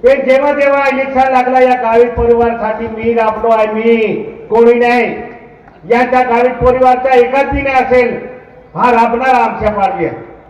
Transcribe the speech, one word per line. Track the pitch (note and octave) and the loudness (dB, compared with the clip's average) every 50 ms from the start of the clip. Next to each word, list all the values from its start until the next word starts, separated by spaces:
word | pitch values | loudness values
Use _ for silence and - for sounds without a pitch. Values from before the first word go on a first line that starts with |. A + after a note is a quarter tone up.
| - | 4
पण | B3 C4+ C4+ - | 2 2 2 0
जेव्हा | B3 C4 C4+ C#4+ D4 D4 | -2 0 0 0 0 0
जेव्हा | C#4+ C#4+ C#4 C#4 C#4+ C#4 C4+ | 0 0 0 0 0 0 -2
इलेक्शन | B3+ C4 C4+ C4+ C4+ B3+ C4 C4 | -2 -2 -4 -4 0 0 0 2
लागला | C4 B3+ B3 B3+ B3+ B3+ | 2 0 0 2 2 2
या | B3+ B3+ B3+ - | 2 2 2 0
गावित | A#3 A3+ A3+ A#3 A#3+ A#3+ A#3 - | 0 0 2 2 2 2 0 -2
परिवारासाठी | A#3 A#3 A#3 A#3 A#3 A#3 A#3 - G#3 A3 A3 G#3+ A3+ A3+ | 0 2 2 2 2 -2 -2 -4 -6 -6 -6 -6 -8 -10
मी | A3 A3 A3+ A#3 A#3 | -8 -6 -4 -2 0
राबलो | A3+ A3 G#3+ G#3+ A3 A#3 A3+ | 0 0 -2 -2 -2 0 0
आहे, | A3+ A3 G#3+ G#3+ | 2 2 0 0
मी, | G#3+ A3 A3+ A#3 A#3 A3+ A3 G3+ E3+ - - - - - - - | -2 -2 0 2 2 2 0 -2 -4 -6 -8 -10 -14 -16 -10 -2
कोणी | G#3+ A3+ A#3 A#3 A#3+ | 2 4 4 4 4
नाही. | A#3+ A#3+ A#3+ A#3+ B3 A3+ - - - - - - - - - - - - - - - - E3 | 4 2 2 2 0 0 -2 -6 -10 -12 -14 -16 -20 -20 -20 -20 -20 -20 -20 -20 -20 -4 -2
यांच्या | A#3 A#3+ B3+ B3 B3 B3+ B3+ | 0 0 2 0 2 0 0
गावित | B3 A#3 A#3+ B3 B3+ B3 - B3 | 0 0 0 0 0 -2 0 0
परिवारचा | B3+ B3 B3+ B3+ B3+ B3+ B3+ B3+ C4+ C4 | 0 2 4 4 2 2 2 0 2 4
एकाच | B3 A#3+ A#3 B3+ C#4 C#4 C#4 | 4 2 2 2 -2 -2 -2
बी | C4+ C#4+ | -2 -4
नाही | C#4 C#4 C4 | -4 -2 0
असेल | C4 B3+ - B3 B3+ A#3+ A3 F#3+ E3+ - - - - - - - - - - - | 0 0 2 2 0 2 0 -2 -8 -10 -14 -16 -18 -20 -20 -20 -20 -20 -16 -6
हा | D#3+ G3 B3 | -2 0 0
राबणारा | A#3 A#3 A#3 A#3 A#3 A#3 C4 C4 B3+ B3 | 2 2 0 0 0 -2 0 0 2 2
आमच्या | A#3+ - - - G#3+ G#3+ | 0 -2 -4 -2 -4 -4
पार्टी | G#3 G3+ G3 F#3+ F3+ F3 E3 | -2 0 -2 -2 -2 -2 -4
आहे. | - - - - - - - - | -6 -6 -8 -16 -20 -20 -20 -20